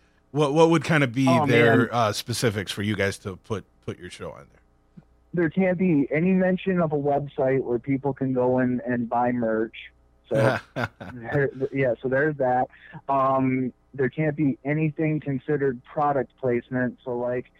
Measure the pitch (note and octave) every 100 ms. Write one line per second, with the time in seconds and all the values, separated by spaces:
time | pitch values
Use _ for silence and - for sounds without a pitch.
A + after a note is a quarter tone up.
0 | _ _ _ C#3 D3 D3+ E3 E3 C#3 E3
1 | C3+ A#2 C3 C3 C3+ A#2+ A#2 A#2+ A#2 A#2+
2 | A2 G2+ - A2+ A#2+ G#2 F#2 - G2+ G2
3 | G2 F#2 G2+ F#2 - G#2 - _ - -
4 | F2 - E2+ C2 C#2 _ _ _ _ -
5 | _ _ _ E3+ E3 F#3+ F#3+ F3+ F#3 D3+
6 | C#3 D3 F3 F#3 F#3 F#3 F#3+ F3+ E3 D3
7 | C#3+ C#3 C#3+ - C3 C3+ A2 A#2+ C#3 C3+
8 | C#3 C3+ C3 B2+ B2 B2+ B2+ B2 B2 B2
9 | A#2 A#2+ B2 B2 A2+ A2 A2+ - - _
10 | _ _ - C3+ C3 A2+ - - A#2 -
11 | F2+ B2 A#2 D3 C3+ C3 C3 C#3 C3 -
12 | C3 C3 D#3 D3 B2+ B2+ - - - E3
13 | - C#3 C3 C3+ C3 C3 B2+ - _ C3
14 | B2+ - D#3 D3 D3+ A#2+ C#3 D3+ D#3+ D3
15 | D#3 D3+ C#3+ C3+ - D3 C3+ B2 - D#3
16 | C#3+ C#3 A#2+ - C3 A#2+ - B2+ B2 A#2+
17 | - A#2+ B2 B2+ - _